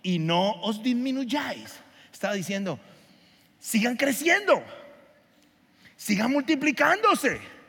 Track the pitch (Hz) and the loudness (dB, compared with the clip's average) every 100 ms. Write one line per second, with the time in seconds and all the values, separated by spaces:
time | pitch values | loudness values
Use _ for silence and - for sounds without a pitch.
0 | 185 175 160 170 196 214 208 214 240 240 | 0 0 2 2 2 -2 -4 -2 -2 -2
1 | 262 262 254 294 262 - - - - - | -2 -4 -2 -4 -4 -10 -14 -20 -20 -20
2 | - - 196 202 160 196 196 147 - - | -20 -6 -4 -4 -4 -4 -4 -6 -12 -20
3 | - _ _ _ _ _ - 220 233 240 | -20 _ _ _ _ _ -2 0 2 2
4 | 277 - 311 381 392 262 - - - - | 0 2 2 2 4 2 2 -18 -20 -20
5 | - _ _ _ _ _ _ _ - _ | -20 _ _ _ _ _ _ _ -20 _
6 | - 202 233 285 277 302 302 247 294 381 | -4 0 2 0 0 0 0 2 2 4
7 | 440 349 247 127 - - | 4 4 0 -2 -10 -20